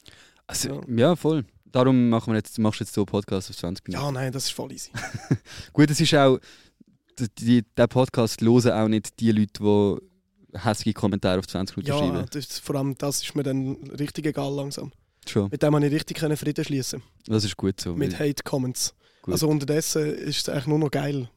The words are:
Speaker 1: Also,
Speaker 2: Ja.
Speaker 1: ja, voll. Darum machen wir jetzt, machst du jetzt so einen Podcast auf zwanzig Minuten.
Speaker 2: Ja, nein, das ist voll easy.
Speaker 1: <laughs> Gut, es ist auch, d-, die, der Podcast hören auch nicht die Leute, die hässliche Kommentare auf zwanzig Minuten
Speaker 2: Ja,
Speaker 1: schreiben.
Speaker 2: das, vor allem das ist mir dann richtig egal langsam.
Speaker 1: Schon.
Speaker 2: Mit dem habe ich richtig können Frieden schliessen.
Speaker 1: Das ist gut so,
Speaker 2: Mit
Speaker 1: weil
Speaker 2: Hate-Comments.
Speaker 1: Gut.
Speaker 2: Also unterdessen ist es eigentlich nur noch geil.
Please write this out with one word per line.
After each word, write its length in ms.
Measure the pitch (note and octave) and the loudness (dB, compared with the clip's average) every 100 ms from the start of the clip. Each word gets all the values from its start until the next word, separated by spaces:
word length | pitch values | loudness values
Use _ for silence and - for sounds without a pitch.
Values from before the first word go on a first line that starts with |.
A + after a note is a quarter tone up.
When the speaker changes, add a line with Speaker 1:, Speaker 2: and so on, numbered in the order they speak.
| _ - - _ - | _ -20 -20 _ -10
Speaker 1:
Also, 360 | - - C#3 C3 | -6 -4 -6 -2
Speaker 2:
Ja. 80 | A2+ C#3 | 4 4
Speaker 1:
ja, 60 | F3 | 4
voll. 280 | D3+ D#3 G#2 _ _ | 2 0 -2 _ _
Darum 420 | C3 C3 B2+ A#2+ | 4 6 6 6
machen 240 | A2+ A#2 | 2 2
wir 40 | A2 | -2
jetzt, 200 | - - | -2 0
machst 220 | G#2+ - | 0 0
du 40 | |
jetzt 100 | G#2+ | -4
so 80 | - | -2
einen 40 | G2 | 0
Podcast 440 | G#2 G2+ G2 - | -2 -2 -4 -6
auf 60 | F#2 | -8
zwanzig 300 | F2 G#2 - | -8 -8 -8
Minuten. 160 | F#2 | -6
Speaker 2:
Ja, 60 | C#3+ | -4
nein, 200 | B2+ C3 | -4 -6
das 120 | C3 - | -4 -6
ist 60 | |
voll 200 | - C3 | -8 -10
easy. 180 | C3 - - - - - | -12 -14 -12 -10 -6 -2
Speaker 1:
<laughs> 420 | A2+ - - - | -2 -4 -18 -2
Gut, 180 | - D3 | 4 4
es 100 | D3+ | 4
ist 140 | D#3+ | 4
auch, 240 | D3+ C3+ C3 - - _ _ _ _ _ - | 6 6 4 -2 -20 _ _ _ _ _ -8
d-, 80 | A#2 - | -8 -2
die, 240 | A#2 A#2+ G#2+ - | 4 4 4 2
der 100 | A#2+ | 2
Podcast 540 | C3 C3 - A2+ - | 4 0 2 0 2
hören 320 | A2+ B2 A#2+ | 4 6 4
auch 160 | G#2+ A2 | 2 2
nicht 300 | A2 - - | 0 -2 -2
die 120 | A2+ | 2
Leute, 200 | G#2+ G#2 - G#2 G#2 G2+ E2+ - _ _ _ _ | 4 2 0 2 4 4 0 -8 _ _ _ _
die 60 | - | -6
hässliche 360 | A#2 G#2+ A2 | -2 -2 -2
Kommentare 440 | - G#2 G2 G2 F#2 | 0 0 0 0 0
auf 60 | F#2 | -2
zwanzig 300 | F#2 F#2+ - | -6 -6 -6
Minuten 160 | C#3+ | -4
Speaker 2:
Ja, 60 | C#3+ | -2
Speaker 1:
schreiben. 280 | A#2 F2 - | 0 -2 -6
Speaker 2:
das, 280 | D3+ - - | -8 -10 -10
vor 180 | - C#3+ | -6 -4
allem 180 | C3+ B2+ | -4 -4
das 260 | C#3+ C3+ | -4 -4
ist 120 | - | -6
mir 80 | D3 | -4
dann 320 | C#3 C3+ C3 C#3 C#3 - | -2 -2 -4 -6 -10 -8
richtig 260 | D3 - D3+ | -8 -4 -4
egal 260 | C#3+ C#3 | -4 -4
langsam. 380 | C#3+ C#3 - - - _ _ - | -4 -8 -10 -12 -16 _ _ -4
Speaker 1:
Schon. 240 | A2+ G2+ | -2 0
Speaker 2:
Mit 120 | C#3+ | 2
dem 120 | D3+ | 2
habe 120 | D3 C#3+ | 4 2
ich 60 | |
richtig 240 | D#3 - D#3+ | 0 -4 -4
können 180 | D#3 D3+ | -2 -2
Frieden 260 | C#3+ D3 | -4 -4
schliessen. 380 | D#3 C#3+ B2 C3+ - _ - | -2 -4 -4 -8 -12 _ -2
Speaker 1:
Das 180 | A2 | 0
ist 120 | G2+ - | 0 -2
gut 240 | F#2+ - | -2 -2
so, 140 | F2+ | -4
Speaker 2:
Mit 240 | F2 F#2 B2 | -2 -2 -2
Speaker 1:
weil 100 | D3+ | -2
Speaker 2:
Hate-Comments. 640 | C#3 - C#3+ B2+ - - - _ _ | -4 -4 -4 -2 -4 -6 -8 _ _
Speaker 1:
Gut. 100 | - | -4
Speaker 2:
Also 140 | - D3+ | 0 2
unterdessen 560 | D3+ C#3 D3+ D#3+ D#3+ | 0 0 -2 0 -2
ist 340 | D3+ - D3+ C#3+ | -2 -4 -4 -4
es 100 | - | -4
eigentlich 180 | D3 C3 | -4 0
nur 140 | D3+ | 0
noch 100 | D3 | 0
geil. 400 | C#3 C#3+ C#3+ A#2+ | -2 -4 -4 -8